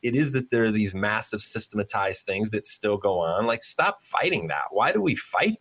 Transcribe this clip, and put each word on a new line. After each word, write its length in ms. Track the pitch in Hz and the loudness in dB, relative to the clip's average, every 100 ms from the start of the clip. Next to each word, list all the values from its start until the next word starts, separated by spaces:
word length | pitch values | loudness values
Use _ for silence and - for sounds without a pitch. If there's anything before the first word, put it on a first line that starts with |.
It 120 | 120 135 | 0 2
is 160 | 147 | 2
that 180 | 131 - | 0 0
there 120 | 120 | 2
are 80 | 113 | 4
these 240 | 107 101 95 | 2 0 0
massive 460 | 104 107 - 107 | -2 -2 -2 -4
systematized 840 | - 113 - 104 101 104 98 92 - | -2 -4 -4 -4 -2 0 0 -2 -2
things 260 | 98 107 | -2 -2
that 140 | 104 - | -2 -2
still 320 | - 107 101 | -2 0 2
go 220 | 101 90 | 2 2
on. 260 | 82 90 117 | 2 2 0
Like, 180 | 117 | 0
stop 380 | - - 185 - | -2 0 0 -2
fighting 460 | - - 185 135 80 | -4 -2 0 0 -2
that. 180 | 73 - | -4 -2
Why 200 | 98 135 | 2 2
do 80 | 117 | 2
we 140 | 101 - | 0 -2
fight 420 | - 92 208 220 | -2 0 0 0